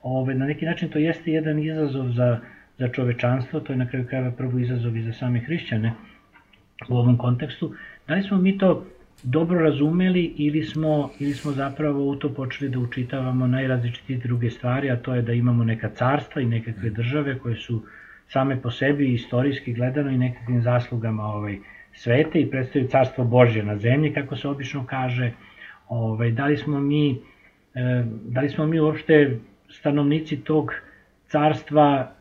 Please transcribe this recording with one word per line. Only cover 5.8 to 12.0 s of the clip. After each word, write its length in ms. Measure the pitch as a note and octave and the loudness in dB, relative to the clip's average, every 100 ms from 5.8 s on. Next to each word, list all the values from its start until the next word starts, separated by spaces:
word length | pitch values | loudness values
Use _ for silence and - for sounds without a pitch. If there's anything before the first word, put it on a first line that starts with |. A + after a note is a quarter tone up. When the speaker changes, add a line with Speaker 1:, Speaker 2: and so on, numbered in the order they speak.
| A2+ A2+ - - _ _ _ _ _ - A#2+ | -2 -4 -14 -20 _ _ _ _ _ -20 -2
Speaker 1:
u 80 | B2 | 2
ovom 220 | A#2+ A#2+ | 4 4
kontekstu. 560 | B2 B2 D#3 - E3+ - - - - | 2 -2 -4 -6 -8 -8 -18 -20 -4
Da 60 | |
li 80 | E3+ | -2
smo 160 | G3 G3 | 0 2
mi 200 | F#3 G3 | 2 4
to 260 | F#3 D3 - - - _ | 2 2 -2 -20 -20 _
dobro 380 | B2+ C#3+ E3+ F3+ | -2 0 2 4
razumeli 760 | D#3+ C3+ D3 F3 F#3 F3+ E3 - | 4 4 2 4 2 2 0 0
ili 260 | D3 D3+ | 0 0
smo, 460 | - D3+ D#3 D3+ C3+ - | -2 -2 0 0 -2 -4
ili 140 | C#3+ | -6
smo 200 | C#3 D3 | -4 -4
zapravo 520 | C#3 C#3 C3+ D3+ C#3 | -4 -4 -2 -2 0